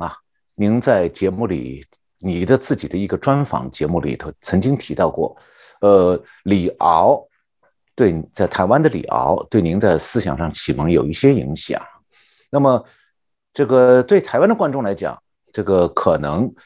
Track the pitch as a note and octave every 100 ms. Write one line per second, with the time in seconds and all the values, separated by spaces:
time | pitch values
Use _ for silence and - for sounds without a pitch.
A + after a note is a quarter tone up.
0 | E2+ - _ _ _ - G#2 A#2 C3 G#2
1 | E2+ - F#2+ F#2 A2+ D#2 B1+ C2+ - _
2 | _ _ F#2 F2 F#2 C3 - C#3+ - F#2
3 | G2+ F#2+ C#3 C#3 C#3+ - C2 - D2+ E2+
4 | D2 B1 - - - F#2 A#2 C#3 - -
5 | F#2 - - - _ _ - _ G2+ G2
6 | F2+ F2+ - _ F#2+ G2 F2+ - E2 E2
7 | G2+ D3 - _ _ _ _ _ _ -
8 | G#2+ D#2+ D#2 - F2+ - F#2+ C3+ D#3 G2+
9 | - B1 C2+ F#2 - A2+ E2 F#2 G#2+ D#2+
10 | - A#2+ F#2 C#2 E2 - - C2 D#2 E2+
11 | C#2 - C#3 C3 C2 - - - - _
12 | _ _ _ _ _ C#3 C3+ A#2+ - _
13 | _ _ _ _ _ - B2+ B2+ B2+ B2+
14 | B2 G3 - B2 G3 A3+ D#3 C3+ G#2 G2
15 | E2 A1+ _ _ _ - G2 F#2 E2+ -
16 | F#2 D#2 C#2+ E2 C3 -